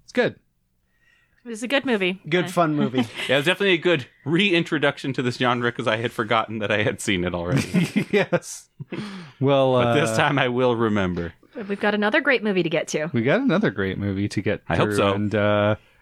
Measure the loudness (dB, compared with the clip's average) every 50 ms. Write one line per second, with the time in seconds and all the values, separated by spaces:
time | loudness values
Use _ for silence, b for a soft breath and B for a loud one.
0 | _ -4 -2 -2 0 0 -4 -8 _ _ _ _ _ _ _ _ _ _ _ _
1 | _ _ _ _ _ _ _ _ _ -14 -10 -10 -4 -2 -2 -2 0 0 0 0
2 | 0 -2 -2 -6 -4 -2 0 0 0 0 0 0 2 2 2 0 0 0 0 -2
3 | -2 -2 -6 -8 -2 0 0 2 2 0 0 2 2 2 2 2 2 2 2 0
4 | -2 -8 _ _ -4 0 0 2 2 2 2 0 0 0 -2 0 0 0 -2 -2
5 | -6 -6 -4 -2 -2 -2 -2 0 0 0 0 0 0 -2 -2 -2 -2 -2 -2 0
6 | -2 -4 -4 -4 -2 0 0 0 0 -2 -4 -4 -2 0 0 0 0 -2 -2 -2
7 | -2 -2 0 0 0 -2 -4 -4 -2 0 0 0 0 0 0 0 0 0 -2 -4
8 | -2 0 0 -2 0 0 -2 -4 -4 -8 -16 -16 -18 _ _ -20 -16 B B B
9 | -10 -12 -14 -16 -18 -20 B -2 0 2 4 4 4 4 4 2 2 2 2 2
10 | 0 0 0 0 0 2 2 2 2 2 2 2 2 2 2 2 2 2 2 0
11 | 0 0 -2 -4 -6 -8 -10 _ _ _ -14 -12 -10 -8 -6 -2 -2 0 0 0
12 | 0 2 2 2 4 2 2 2 0 0 0 0 0 0 0 -2 -2 -2 -4 -4
13 | -4 -2 -2 0 2 2 2 2 2 2 2 2 2 0 0 0 -2 -2 -2 -2
14 | -2 -2 0 -2 -2 -2 -2 -2 -2 -2 -4 -4 -2 -2 0 2 2 2 2 2
15 | 2 2 2 0 0 0 0 2 2 2 2 2 2 2 0 b b b b b